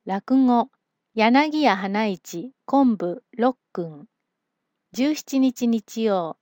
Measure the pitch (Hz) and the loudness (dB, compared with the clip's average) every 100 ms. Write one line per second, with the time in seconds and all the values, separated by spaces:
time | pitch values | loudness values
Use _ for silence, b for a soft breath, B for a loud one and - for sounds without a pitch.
0 | 185 196 - 262 254 240 - _ _ _ | -8 -6 0 2 4 2 0 _ _ _
1 | _ 220 220 262 302 302 262 190 196 208 | _ 0 4 4 2 2 2 0 -2 -2
2 | 214 180 - 170 254 - - 277 254 208 | -4 -6 -10 -12 -12 -16 -2 2 2 2
3 | 175 175 - 226 254 - _ - 165 147 | -4 -6 -10 -2 -2 -2 _ -10 -10 -12
4 | - _ _ _ _ _ _ _ _ - | -20 _ _ _ _ _ _ _ _ -4
5 | 285 302 - 269 262 - 240 226 - 226 | -2 -2 -4 0 0 0 -2 -2 -4 -4
6 | 220 190 160 - | -2 -2 -4 -10